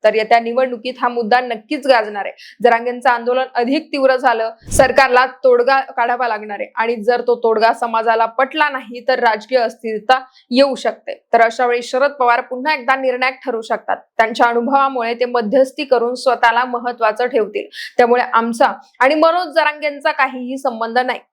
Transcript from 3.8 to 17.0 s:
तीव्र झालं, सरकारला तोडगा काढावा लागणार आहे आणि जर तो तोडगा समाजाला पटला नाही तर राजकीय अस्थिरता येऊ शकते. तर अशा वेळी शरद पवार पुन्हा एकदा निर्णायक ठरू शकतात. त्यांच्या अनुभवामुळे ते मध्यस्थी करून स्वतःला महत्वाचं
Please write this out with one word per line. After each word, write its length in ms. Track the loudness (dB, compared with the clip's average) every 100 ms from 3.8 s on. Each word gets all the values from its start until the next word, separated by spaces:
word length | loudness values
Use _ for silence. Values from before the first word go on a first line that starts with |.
| -4
तीव्र 240 | 0 2 2
झालं, 340 | 2 0 -4 -8 -2
सरकारला 520 | 2 4 4 4 4 2 0
तोडगा 360 | 2 4 4 2 0 -4
काढावा 320 | -2 -2 -2
लागणार 320 | -4 -8 -12
आहे 100 | -10 -4
आणि 200 | -4 -2
जर 160 | 0 0
तो 140 | 0 0
तोडगा 300 | 2 2 2
समाजाला 540 | 2 -2 -2 0 0 0
पटला 400 | 0 -2 0 -2
नाही 360 | -2 -10 -8 -2
तर 100 | 2
राजकीय 400 | 2 0 -2 -2
अस्थिरता 600 | -2 -6 -8 -8 0 0 0 _ _
येऊ 240 | 2 2
शकते. 400 | 2 -6 -6 -14 -16 _
तर 80 | 2
अशा 260 | 2 2 0
वेळी 160 | -2
शरद 280 | -4 -2 -2
पवार 300 | 0 2 2
पुन्हा 340 | -2 -6 -4
एकदा 220 | -2 0 0
निर्णायक 420 | 0 -2 -4 -4
ठरू 160 | -8 -8
शकतात. 340 | -4 -6 -4 -6 _ -2
त्यांच्या 300 | 0 2 2
अनुभवामुळे 680 | 2 0 2 2 0 -4
ते 100 | -2
मध्यस्थी 600 | -2 -2 2 2 2 -2
करून 300 | 0 0 0
स्वतःला 500 | -2 -2 2 2 2
महत्वाचं 640 | -2 -4 -6 -2